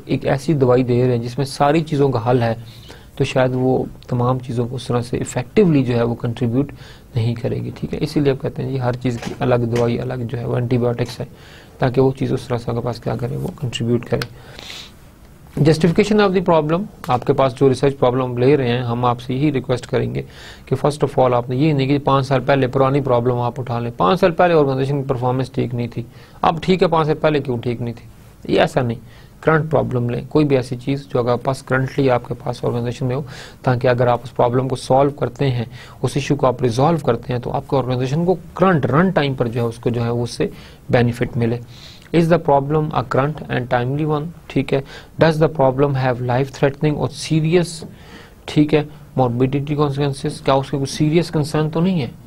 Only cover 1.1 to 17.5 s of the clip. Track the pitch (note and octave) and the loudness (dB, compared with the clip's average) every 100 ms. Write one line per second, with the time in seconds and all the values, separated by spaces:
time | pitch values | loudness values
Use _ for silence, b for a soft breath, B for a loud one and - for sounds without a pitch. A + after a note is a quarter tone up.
1.1 | A#2+ A#2+ B2 C3+ - C#3+ D#3+ D#3 C#3+ C#3 | 0 -2 -6 -6 0 2 2 0 0 2
2.1 | B2 A2+ B2+ A#2 A2+ B B B B B | 0 0 2 2 -2 B B B B B
3.1 | - C3+ C3 B2+ B2+ B2+ B2 - - - | -4 -2 2 0 2 0 0 -2 -10 -4
4.1 | B2 A#2+ B2+ B2 A#2+ A#2 C3 - A#2+ A2+ | 0 0 -2 -4 -4 -4 -6 -4 -4 -2
5.1 | C#3+ C3 C3 - - F#3 D3 B2 A#2 A#2 | -6 -4 -6 0 4 4 4 2 2 0
6.1 | A#2+ A#2+ A2+ A#2+ B2 D3 B B B - | -2 -6 -2 0 0 -2 B B B -8
7.1 | A#2+ A#2 A#2 A#2 A#2+ A#2+ - - - D3+ | -2 -2 -2 -4 -4 -6 -8 -8 -4 -2
8.1 | D#3 C#3 C3 B2 - B2+ C3 B2 B2 B2+ | 0 0 0 -4 -6 -6 -2 -2 -2 -4
9.1 | A#2 - - B2+ B2 A#2+ A#2+ A#2 A#2 B2+ | -4 -8 -4 0 2 2 0 0 0 -4
10.1 | B2+ A#2 A#2+ B2 B2 A#2+ B2 A#2+ A#2 A#2+ | -6 -6 -6 -4 -2 0 2 2 0 -4
11.1 | - B2+ B B B B - C3 B2+ C3+ | -6 -12 B B B B -4 0 4 2
12.1 | C3 B2 B2+ - A#2+ A#2 A#2+ A#2+ A2+ B2+ | 2 -2 -4 -4 -6 -4 -4 -4 -6 -4
13.1 | A#2+ A#2+ C3+ C3 - B2 - A#2 A#2+ - | -4 -4 -4 -6 -6 -8 -4 0 0 0
14.1 | B2 B2+ B B B B B B B B | -4 -4 B B B B B B B B
15.1 | - - - - - D3 D#3 F3+ E3 G#3 | -20 -20 -20 -10 0 2 4 4 2 2
16.1 | G#3 G3+ F#3+ F3 E3 D3+ E3+ G#3+ - - | 4 4 2 2 2 2 -2 -4 -10 -2
17.1 | B2 - C#3 C3+ | 0 0 2 0